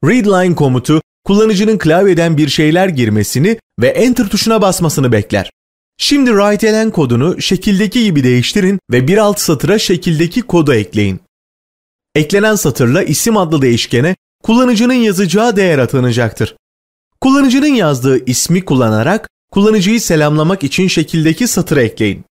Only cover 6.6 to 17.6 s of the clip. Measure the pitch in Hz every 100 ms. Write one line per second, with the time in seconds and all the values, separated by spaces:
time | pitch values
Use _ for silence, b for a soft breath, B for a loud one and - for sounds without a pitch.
6.6 | 220 214 220 214 143 117 143 120 - 190
7.6 | - 196 214 254 220 151 131 123 120 214
8.6 | 190 196 _ 120 127 196 208 202 - 147
9.6 | 147 208 - 180 - 156 170 247 226 175
10.6 | 147 123 104 - 101 190 _ _ _ _
11.6 | _ _ _ _ _ - 151 196 214 208
12.6 | 160 127 123 147 - 147 - 220 175 160
13.6 | 131 117 - 120 147 185 _ _ - 226
14.6 | 254 226 240 254 226 180 196 180 233 202
15.6 | 190 151 123 139 123 120 117 - 110 -
16.6 | _ _ _ _ _ _ 262 277 277 254